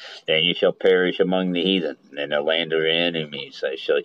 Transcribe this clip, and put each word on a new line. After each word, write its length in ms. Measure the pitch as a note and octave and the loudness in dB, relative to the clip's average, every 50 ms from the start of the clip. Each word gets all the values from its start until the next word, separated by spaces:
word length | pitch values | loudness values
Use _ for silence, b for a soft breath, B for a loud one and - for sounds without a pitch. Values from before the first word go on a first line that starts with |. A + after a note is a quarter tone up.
| B B B B B | B B B B B
And 200 | - D#2+ D#2+ E2+ | 0 0 2 2
ye 80 | F2 E2+ | 0 0
shall 180 | - G2+ F2+ | 2 0 0
perish 480 | E2+ - - F#2+ F#2 F2+ F#2 F2 - - | 0 2 4 4 4 4 4 2 2 2
among 320 | F#2 F2+ F#2 F#2 F#2 F2+ | 0 2 2 0 0 0
the 100 | F2 F2 | 0 0
heathen, 360 | E2 F#2+ F#2+ F#2 D#2+ D2 C2+ - _ _ C2+ | 0 2 0 0 0 -4 -6 -10 _ _ -10
and 160 | C#2+ C#2+ D2 | -8 -6 -2
the 80 | D2 D2 | -2 -2
land 320 | D2 D#2+ D#2+ E2 E2+ D#2+ | 0 0 0 0 0 2
of 60 | D#2+ D#2+ | 2 2
your 100 | D#2+ D#2+ | 2 2
enemies 760 | E2 E2+ F2 F2 E2 D#2+ D#2 D2 C#2+ C#2+ C#2 C2+ - - - C#2+ C2+ | 2 2 0 0 0 -2 -6 -6 -8 -12 -12 -12 -10 -6 -6 -6 -6
shall 240 | C2+ - - D2 C#2+ | -4 0 0 0 0